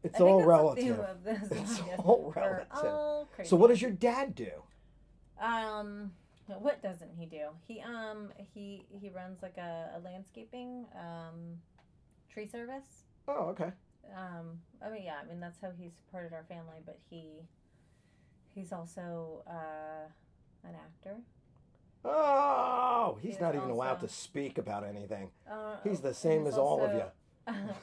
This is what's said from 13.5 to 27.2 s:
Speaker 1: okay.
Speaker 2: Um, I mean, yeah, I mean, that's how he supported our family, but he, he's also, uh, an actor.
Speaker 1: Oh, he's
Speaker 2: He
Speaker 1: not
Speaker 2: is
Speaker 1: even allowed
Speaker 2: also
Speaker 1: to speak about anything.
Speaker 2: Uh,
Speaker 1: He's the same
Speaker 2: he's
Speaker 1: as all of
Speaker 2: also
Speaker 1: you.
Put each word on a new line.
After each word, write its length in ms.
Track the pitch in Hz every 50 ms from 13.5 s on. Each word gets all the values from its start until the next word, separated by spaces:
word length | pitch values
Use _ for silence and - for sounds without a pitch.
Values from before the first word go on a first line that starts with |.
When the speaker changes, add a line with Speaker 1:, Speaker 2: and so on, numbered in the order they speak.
Speaker 1:
okay. 200 | 185 - 160 175 185 - _ _ _ _ - - 196
Speaker 2:
Um, 440 | 185 185 180 175 170 165 165 165 165 165 _ - - -
I 60 | 214
mean, 140 | 220 214 190
yeah, 80 | 170 151 143 143
I 20 |
mean, 140 | 160 170 175
that's 180 | 175 175 175 -
how 80 | 202 185 180
he 140 | 175 180 170
supported 460 | 170 _ _ _ - 180 175 165 165
our 100 | 160 160 _
family, 320 | 175 170 165 160 160 160 160
but 140 | 165 - - _ _
he, 380 | 175 165 160 156 156 156 170 170 _ _ _ _ _ _ _ _ _ _ _ _ _ _ _ _ _ _ _ _ _
he's 160 | 196 190 170
also, 720 | 190 170 170 170 - 190 175 175 170 165 165 160 160 - - 170
uh, 580 | 170 165 160 156 156 156 156 156 156 156 156 160 165 _ _ _ _ _ - - - _ - 175
an 60 | 170
actor. 420 | 160 156 160 165 - - 190 202 233 240 - _ - _ _ - - - _ _ _ _ - _ _ -
Speaker 1:
Oh, 1120 | 254 294 311 302 285 277 269 285 285 269 254 247 254 254 247 254 247 240 240 226 180 - 110
he's 140 | 143 233 196
Speaker 2:
He 40 | -
Speaker 1:
not 120 | 175 165 147
Speaker 2:
is 60 | 143
Speaker 1:
even 80 | 131 127
allowed 240 | 117 117 127 131 127
Speaker 2:
also 120 | - -
Speaker 1:
to 60 | 107
speak 460 | - - - - - 143 143 131 - -
about 260 | 101 107 104 104 101
anything. 460 | 101 104 104 101 98 107 101 98 95 _ _ _ -
Speaker 2:
Uh, 260 | 214 214 214 214 214 -
Speaker 1:
He's 180 | - 208 196 151
the 120 | 131 135
same 320 | 120 - - 165 160 156 151
Speaker 2:
he's 80 | 143 131
Speaker 1:
as 40 | 139
all 240 | 135 143 151 139 135
of 60 | -
Speaker 2:
also 60 | -
Speaker 1:
you. 80 | - - - - _